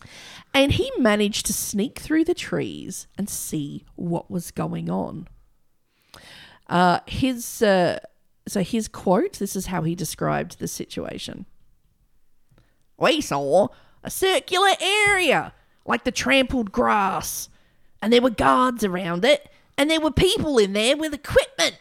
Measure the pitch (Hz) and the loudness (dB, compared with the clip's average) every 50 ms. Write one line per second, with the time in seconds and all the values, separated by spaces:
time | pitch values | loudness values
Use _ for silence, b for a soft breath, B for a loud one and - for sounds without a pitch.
0 | B B B B B B B B B B - 277 277 285 - - 415 539 523 392 | B B B B B B B B B B 2 2 4 4 2 0 0 -2 0 2
1 | 254 214 208 208 208 208 220 - - - - - - - - 202 196 - - - | 2 4 4 4 2 0 -2 -4 -4 -4 -4 -4 -6 -4 -2 -2 -2 -2 -6 -10
2 | - - 302 320 320 349 349 - - - 180 147 135 104 76 73 - - 185 - | -4 0 0 2 2 0 -2 -4 -4 -4 -4 -4 -4 -6 -8 -10 -12 -12 -12 -14
3 | - - _ - 196 - - - - - - 156 143 147 147 - - - - - | -14 -12 _ -8 -8 -6 -8 -8 -8 -6 -6 -6 -6 -6 -10 -12 -16 -16 -12 -8
4 | - 170 170 - - - 202 175 170 - - - 160 165 170 165 165 170 180 190 | -4 -4 -4 -4 -6 -6 -8 -8 -8 -8 -6 -6 -6 -4 -6 -6 -4 -4 -4 -4
5 | 180 - - 160 175 - - - _ _ _ _ _ _ _ _ _ B B B | -4 -6 -8 -12 -14 -16 -20 -20 _ _ _ _ _ _ _ _ _ B B B
6 | B B B B B B B B B B B B B - - 175 180 180 175 - | B B B B B B B B B B B B B -2 2 4 4 4 4 2
7 | - - - - 269 262 254 240 240 - - - 233 208 190 185 180 143 87 - | -2 -6 -4 -2 -2 -2 -2 -4 -8 -12 -2 0 2 4 4 4 4 2 0 -2
8 | - - _ _ _ _ _ _ _ 196 - 208 180 - - 226 220 - - - | -8 -14 _ _ _ _ _ _ _ -6 -4 -2 -2 0 -2 -4 -4 -4 -10 -4
9 | - 202 180 214 339 403 - - 196 196 - 196 185 185 185 170 156 160 175 180 | 0 2 2 2 2 0 -4 -6 -8 -6 -6 -6 -6 -4 -4 -2 -2 -2 -4 -4
10 | 165 151 - - 151 151 151 147 147 175 - - - 160 - - - - - - | -6 -8 -6 -4 -4 -2 -2 -2 -4 -6 -10 -10 -10 -10 -8 -10 -12 -10 -10 -10
11 | - - - - - - - - 190 - - - - _ _ _ _ _ _ _ | -10 -10 -10 -12 -12 -12 -14 -14 -16 -18 -20 -20 -20 _ _ _ _ _ _ _
12 | _ _ _ _ _ _ _ _ _ _ _ _ _ _ _ _ _ _ _ - | _ _ _ _ _ _ _ _ _ _ _ _ _ _ _ _ _ _ _ 0
13 | 147 208 330 302 - - 147 143 143 135 147 185 - - b b b b b b | 2 2 2 2 -2 -2 -4 -2 0 4 4 4 4 2 b b b b b b
14 | - - - - 370 381 370 269 - - 370 359 392 392 370 - 320 370 403 427 | -14 -10 -4 0 2 2 2 2 0 0 0 4 4 4 4 2 0 0 2 2
15 | 415 403 403 370 359 294 214 160 143 - - _ _ _ _ _ _ - 240 233 | 2 2 2 2 2 2 2 0 -2 -4 -10 _ _ _ _ _ _ -4 -4 -4
16 | - 254 - - - 254 269 269 262 254 - 254 226 196 - 233 240 226 220 214 | -2 -4 -4 -2 0 2 2 2 2 2 0 -2 -4 -2 -2 0 2 2 2 2
17 | 196 196 - 156 - - - - - - - _ _ _ _ _ _ _ _ _ | 0 0 -2 -4 -6 -8 -8 -10 -12 -14 -18 _ _ _ _ _ _ _ _ _
18 | - 208 240 240 233 262 214 - 254 269 262 254 254 254 247 226 214 196 175 180 | 2 4 4 6 4 4 2 2 4 4 4 4 4 2 0 -2 -2 -2 -2 -4
19 | 196 170 170 175 196 285 - - - b b b b b b - 285 302 320 320 | -4 -4 -2 2 4 4 4 2 0 b b b b b b 0 2 2 2 2
20 | 311 311 - - - 370 453 415 - 311 285 233 202 190 196 208 220 247 294 294 | 0 0 2 4 2 4 2 0 0 2 4 4 2 2 2 0 0 2 0 0
21 | 320 311 294 - - - - 508 605 - - - 339 277 - - | -2 -6 -8 -10 -10 0 2 2 2 2 0 -2 -2 -2 -2 -6